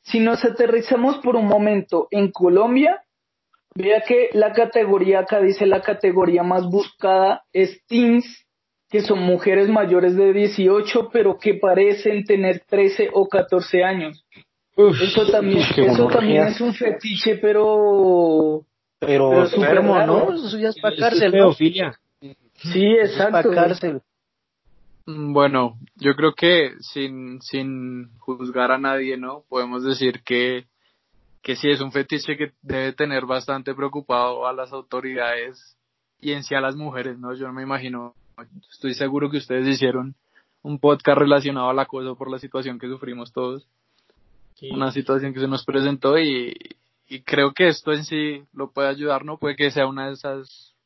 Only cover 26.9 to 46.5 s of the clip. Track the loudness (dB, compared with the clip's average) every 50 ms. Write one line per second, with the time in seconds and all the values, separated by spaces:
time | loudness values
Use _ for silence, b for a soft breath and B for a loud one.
26.9 | -10 -10 -10 -10 -10 -14 -16 -16 -16 -18 -14 -10 -8 -8 -8 -8 -8 -10 -10 -12
27.9 | -12 -14 -16 -18 _ _ _ -12 -12 -10 -10 -8 -4 -2 -2 0 -2 -2 -2 -4
28.9 | -4 -4 -4 -6 -8 -8 -10 -12 -14 -16 -14 _ -6 -6 -6 -6 -8 -6 -4 -4
29.9 | -4 -2 -2 -4 -4 -4 _ -4 -2 -2 -2 -2 -4 -8 -10 _ _ _ _ _
30.9 | _ _ _ _ _ _ _ _ _ _ -10 -10 -8 -4 -2 -2 -2 -2 -4 -6
31.9 | -6 -6 -6 -4 -8 -8 -6 -8 -8 -8 -8 -10 _ _ _ -8 -6 -6 -6 -6
32.9 | -6 -6 -6 -4 -4 -6 -4 -4 -6 -6 -6 -8 -8 -8 -8 -10 -8 -6 -8 -8
33.9 | -8 -10 -6 -4 -2 -2 -2 -2 -4 -6 -6 -6 -6 -8 -10 -12 -14 -16 -12 _
34.9 | -10 -10 -10 -8 -8 -6 -4 -4 -4 -6 -8 -12 -16 -20 _ _ _ _ _ _
35.9 | _ _ _ _ _ _ -10 -8 -8 -8 -8 -6 -6 -4 -4 -6 -6 -8 -12 -12
36.9 | -10 -10 -10 -12 -12 -12 -14 -14 -12 -12 -12 -12 -12 -12 -10 -10 -10 -8 -8 -12
37.9 | -12 -12 -14 -16 -20 _ _ _ _ -20 -20 -20 -20 -20 -20 _ -16 _ -10 -10
38.9 | -6 -6 -6 -6 -4 -4 -4 -6 -6 -8 -8 -6 -6 -4 -2 -2 -2 0 -2 -2
39.9 | -2 -4 -8 -10 -14 -18 _ _ _ _ _ _ _ _ -12 -12 -4 0 2 2
40.9 | 2 2 2 2 2 4 4 2 2 2 0 -2 -4 -2 -2 -2 -2 -2 -4 -4
41.9 | -8 -10 -10 -12 -12 -12 -12 -12 -12 -12 -12 -10 -10 -10 -8 -10 -12 -12 -14 -14
42.9 | -14 -14 -14 -14 -14 -14 -16 -12 _ -8 -8 -8 -10 -12 -16 _ _ _ _ _
43.9 | _ _ _ _ _ _ _ _ _ _ _ _ _ _ -16 -12 -8 -6 -6 -6
44.9 | -6 -6 -4 -4 -4 -4 -4 -6 -8 -8 -6 -6 -6 -8 -6 -6 -4 -2 -2 -2
45.9 | -4 -2 0 0 0 0 0 -2 -4 -6 -8 -10